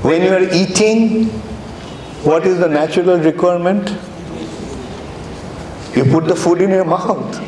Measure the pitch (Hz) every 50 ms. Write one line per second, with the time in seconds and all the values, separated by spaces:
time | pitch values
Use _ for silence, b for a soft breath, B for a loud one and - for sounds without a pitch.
0 | - - 156 170 185 185 190 185 185 180 - 180 190 190 185 190 214 214 220 226
1 | 226 220 220 220 226 220 214 220 - - - - - - - - - - - -
2 | - - - - - 147 156 165 165 190 185 175 180 165 151 147 151 160 - 190
3 | 170 180 180 175 156 160 151 - - 180 175 175 170 180 196 208 196 - - -
4 | - - - - - 160 160 160 - - - - - - - - - - - -
5 | - - - - - - - - - - - - - - - - - - - 127
6 | 135 127 135 165 160 160 175 160 - 170 175 175 185 196 190 190 190 160 165 190
7 | 190 - 208 - - - - - -